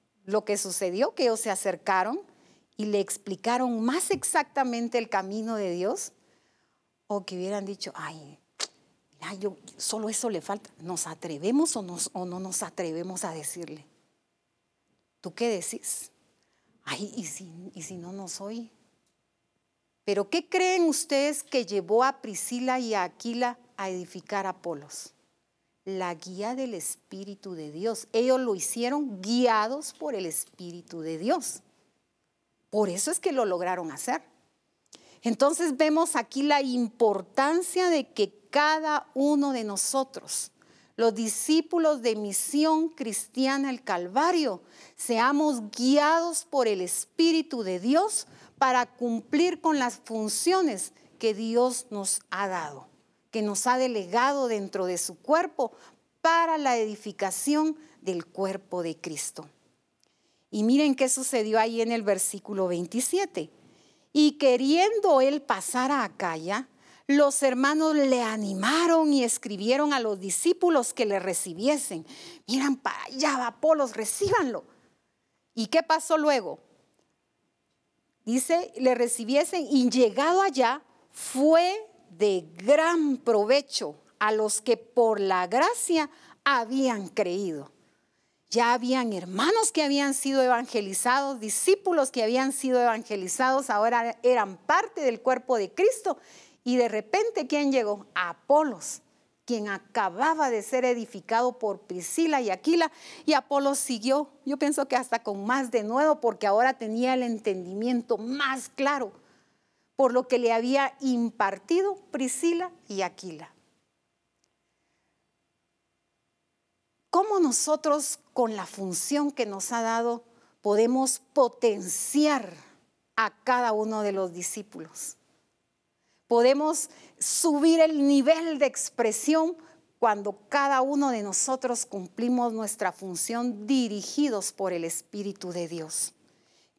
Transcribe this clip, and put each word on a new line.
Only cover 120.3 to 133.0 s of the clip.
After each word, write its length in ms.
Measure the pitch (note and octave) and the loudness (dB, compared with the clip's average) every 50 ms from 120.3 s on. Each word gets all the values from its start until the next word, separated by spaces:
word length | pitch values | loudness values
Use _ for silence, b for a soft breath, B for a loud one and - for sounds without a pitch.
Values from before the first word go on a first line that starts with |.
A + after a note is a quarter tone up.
| b b b b b b | b b b b b b
podemos 600 | - G#3 G3+ G#3 A3+ A#3+ B3+ B3+ C4+ B3+ - - _ _ - | 0 2 4 4 4 4 4 2 2 0 -2 -4 _ _ 2
potenciar 1200 | D4 C4 A#3 - - - A#3 G#3 G3+ F#3+ F#3 - - - - - C#4+ D4+ D4+ D4 B3+ A3 F3 - - - - _ _ _ _ _ _ _ _ _ | 4 4 2 2 2 0 0 2 0 -4 -6 -6 -4 -4 0 2 4 4 4 4 0 -2 -6 -14 -18 -20 -20 _ _ _ _ _ _ _ _ _
a 140 | - A3+ G#3 - _ - | -2 -2 -2 -4 _ -2
cada 280 | - B3+ B3 B3 A#3 A3 | 0 2 2 2 2 0
uno 280 | G#3+ G#3+ A3 A3 G#3+ | 0 -2 -2 -2 -2
de 120 | G#3 G3+ G3 | -2 -2 -2
los 200 | F#3+ F#3+ F3+ E3+ | -2 -4 -4 -6
discípulos? 840 | F3+ F3 - - G#3+ G3+ - - F3 D#3+ - - - - - - _ _ _ _ _ _ _ _ _ _ _ _ _ _ _ _ _ _ _ _ _ _ | -6 -8 -8 -8 -8 -10 -14 -14 -16 -16 -16 -14 -12 -12 -12 -12 _ _ _ _ _ _ _ _ _ _ _ _ _ _ _ _ _ _ _ _ _ _
Podemos 640 | - A#3 A#3 A#3 B3 C#4 C#4+ D4+ D#4 E4 - - - B B B B B B | 2 4 6 6 6 6 4 2 0 0 -2 -4 -8 B B B B B B
subir 600 | - - - - - E4+ D4 D4 C#4 E4 E4 E4 | -6 -4 -2 0 2 2 2 4 4 6 6 6
el 260 | D#4+ D#4+ D#4 D4 C#4 C#4 | 6 6 4 4 4 4
nivel 500 | C#4+ C#4 B3+ C#4 D#4+ D#4+ E4 E4 D#4 C4+ | 4 6 6 4 4 2 2 -4 -2 0
de 80 | C#4+ | 0
expresión 920 | C4 - - - - - - A#3 A3 G#3+ - - - D#4 D#4+ D#4+ E4 F4+ B B B B B B _ _ - | 0 0 -2 -8 -6 -2 -2 0 0 0 -2 2 2 4 4 2 0 -2 B B B B B B _ _ 0
cuando 400 | - A3+ G#3 G#3 G3+ G#3 G3 - _ - | 2 2 2 0 -2 -6 -8 -8 _ -2
cada 320 | - D4 C#4 C#4 C#4 C4 | 0 0 2 2 2 2
uno 300 | B3+ C4+ D4 C#4+ C#4+ C#4 | 2 2 2 2 2 2
de 100 | B3 A3 | 0 -2
nosotros 640 | G#3 G3+ F#3 - - C4 C4 C4 - B3 A#3+ A3+ - | -4 -4 -2 -2 -2 -2 -2 -2 -2 -2 -2 -4 -6
cumplimos 680 | - - G3+ F3+ F3 _ - A#3 B3 B3 B3 A#3+ A#3+ | -6 -8 -10 -10 -10 _ -4 -2 0 2 2 0 0
nuestra 400 | A3 A3 A3 G3+ - - G#3+ F#3 | -2 -2 -4 -4 -4 -2 -2 -4
función 760 | E3+ - | -4 -4